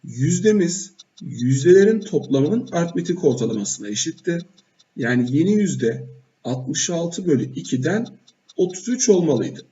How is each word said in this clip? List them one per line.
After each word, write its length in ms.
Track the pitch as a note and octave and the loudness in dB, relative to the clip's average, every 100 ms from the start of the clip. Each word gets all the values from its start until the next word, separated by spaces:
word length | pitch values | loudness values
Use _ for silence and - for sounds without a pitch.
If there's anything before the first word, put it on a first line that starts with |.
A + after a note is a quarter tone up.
yüzdemiz 880 | - A#2+ C#3+ F3 G#3+ G#3+ E3+ - - _ - - | -14 -2 0 2 2 4 2 -2 -10 _ -20 -18
yüzdelerin 800 | C3+ A#2 B2 C3+ D#3+ F#3 G3+ A3+ | -14 -4 0 2 6 8 8 2
toplamının 680 | - D#3 B2+ C3+ D3 A3+ C4 | -2 -4 0 0 2 0 -2
aritmetik 520 | F3 E3+ F3 E3 E3+ | -2 -2 -4 -4 2
ortalamasına 640 | D3 A#2+ A2 G2+ G2+ - G#2 | 2 2 -2 -2 -6 -8 -8
eşitti. 500 | G#2+ E3 D#3+ - E3+ - _ _ _ _ - | -6 -6 -6 -4 -6 -6 _ _ _ _ -6
Yani 400 | A#2+ B2 B2 C#3 | 0 0 2 2
yeni 160 | F3+ | 2
yüzde 540 | G#3+ G3 C3 A#2 - - - _ _ | 2 0 0 -2 -2 -10 -18 _ _
altmış 460 | - C3 C3 D3+ - | -8 -8 -6 -6 -4
altı 360 | E3+ E3+ - F3+ | -4 -4 -4 0
bölü 280 | C3 - | 0 0
ikiden 520 | - - B2+ C#3 G#3 A#3 - _ _ _ - | -8 -6 -2 0 -2 -4 -12 _ _ _ -4
otuz 320 | F3+ - A#3 | -2 -2 -6
üç 200 | B3 - | -2 4
olmalıydı. 580 | F#3 E3 B2 - - - | 4 4 0 -2 -8 -20